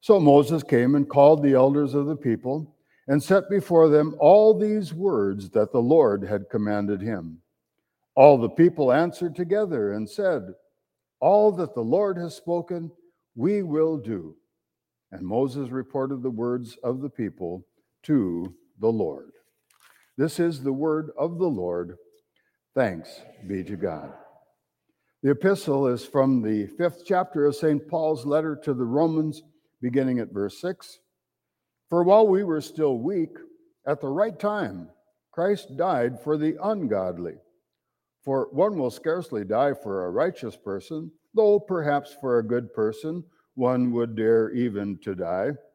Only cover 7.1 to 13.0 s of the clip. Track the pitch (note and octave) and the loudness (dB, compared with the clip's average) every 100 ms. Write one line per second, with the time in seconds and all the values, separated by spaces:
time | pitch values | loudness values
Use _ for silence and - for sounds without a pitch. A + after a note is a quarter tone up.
7.1 | G#2 E2 E2 _ _ _ _ _ _ _ | -8 -10 -16 _ _ _ _ _ _ _
8.1 | - C#3 C#3 A2+ - E3+ E3+ C3+ C3 F3 | 6 8 8 2 4 2 4 2 2 0
9.1 | E3 F3 D3+ F3 G3+ G#3 D3 G#2 G#2 G#2+ | -4 -8 -6 -4 -2 -2 -2 -4 -4 -8
10.1 | - G3 D#3 F#2 F2+ _ _ _ _ _ | -4 -2 -2 -6 -20 _ _ _ _ _
11.1 | _ C#3 G3+ G#3+ F3+ E3+ - A2+ D#3+ G3+ | _ 2 4 4 0 -6 -4 0 0 0
12.1 | F3+ F3 - - F3 E3+ F3 E3 _ | -4 -8 -12 -6 -4 -4 -10 -10 _